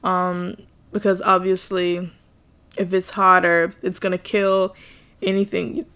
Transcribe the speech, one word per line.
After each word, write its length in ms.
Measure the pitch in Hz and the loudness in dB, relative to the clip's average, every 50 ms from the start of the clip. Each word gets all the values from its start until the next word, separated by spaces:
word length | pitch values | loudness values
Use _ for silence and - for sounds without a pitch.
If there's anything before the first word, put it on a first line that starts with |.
| - | -2
um, 540 | 185 185 180 180 180 180 175 180 180 226 - - _ _ _ _ _ | 0 0 0 0 -2 -4 -6 -6 -8 -10 -14 -20 _ _ _ _ _
because 300 | - 208 202 208 190 180 | -8 -2 0 0 0 2
obviously 880 | 190 - 190 185 185 190 185 185 - - 196 185 180 175 175 175 180 170 - _ _ _ _ _ _ _ _ _ _ _ - | 2 2 2 2 2 0 -2 -2 -2 -4 -4 -2 -2 -2 -2 -4 -6 -12 -14 _ _ _ _ _ _ _ _ _ _ _ -6
if 160 | - 196 175 | -6 -4 0
it's 200 | 190 185 180 - | 0 -2 -2 -2
hotter, 600 | - 208 196 185 185 185 180 175 170 170 165 175 - - | -4 2 4 6 6 6 6 4 4 2 2 0 -4 -6
it's 180 | - 180 180 - | -6 -6 -6 -4
gonna 180 | - 190 185 | -4 -4 -4
kill 580 | 180 - - - 208 196 196 190 190 190 190 190 - - - - - - _ _ _ | -4 -6 -2 -2 0 2 2 2 2 0 -2 -4 -12 -20 -20 -20 -20 -20 _ _ _
anything. 640 | - 190 190 196 202 202 - 185 175 - - - - - _ | -4 -2 0 0 0 0 -2 -4 -4 -4 -6 -8 -10 -10 _